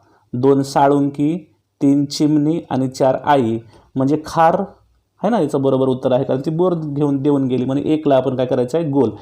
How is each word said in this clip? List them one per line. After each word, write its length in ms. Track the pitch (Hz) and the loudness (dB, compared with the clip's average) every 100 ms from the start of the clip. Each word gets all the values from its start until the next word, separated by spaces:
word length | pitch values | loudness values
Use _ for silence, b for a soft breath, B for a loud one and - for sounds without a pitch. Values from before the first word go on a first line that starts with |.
| b b b | b b b
दोन 300 | 123 131 139 | -2 2 2
साळुंकी, 920 | 135 156 139 143 143 143 147 175 - _ _ - | 2 2 2 2 0 -2 -2 -4 -8 _ _ -2
तीन 220 | 143 143 | 2 2
चिमणी 560 | 143 - 151 151 147 170 - | 0 0 0 2 0 -2 -4
आणि 180 | 127 131 | -4 -4
चार 280 | 131 135 131 | 0 0 0
आई, 340 | - 143 113 113 113 b b 135 | 2 2 2 -2 -8 b b -4
म्हणजे 260 | 135 151 - | 0 0 -2
खार 360 | 165 165 165 190 - _ _ _ _ | 2 2 2 -2 -10 _ _ _ _
आहे 80 | 190 | -2
ना, 100 | 233 | 0
याचं 220 | 147 147 | 0 0
बरोबर 260 | 135 131 131 | 0 2 0
उत्तर 240 | 127 127 | 0 0
आहे, 120 | 127 | 0
कारण 160 | 131 131 | 0 -4
ती 100 | 151 | -2
बोर 240 | 160 180 | -2 0
घेऊन 480 | 170 156 143 147 139 | -2 -4 -2 -2 0
देऊन 240 | 143 143 135 | 0 0 0
गेली, 180 | 127 | -2
म्हणजे 200 | 127 135 | -2 -2
एकला 320 | - 151 151 135 | -2 -2 2 2
आपण 200 | 131 127 | 2 -2
काय 100 | 127 | -2
करायचं 320 | 131 123 160 | -2 -2 -2
आहे, 120 | 165 | -2
गोल. 200 | 139 117 104 | 0 0 -2